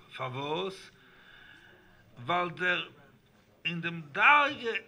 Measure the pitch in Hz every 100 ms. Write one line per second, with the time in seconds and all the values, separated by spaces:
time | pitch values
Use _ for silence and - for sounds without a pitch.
0 | - - 127 131 143 165 190 190 - -
1 | - - - - - - - - - -
2 | - - 123 175 175 151 180 175 156 -
3 | - _ _ _ _ _ 165 170 165 170
4 | 147 185 240 294 285 226 233 196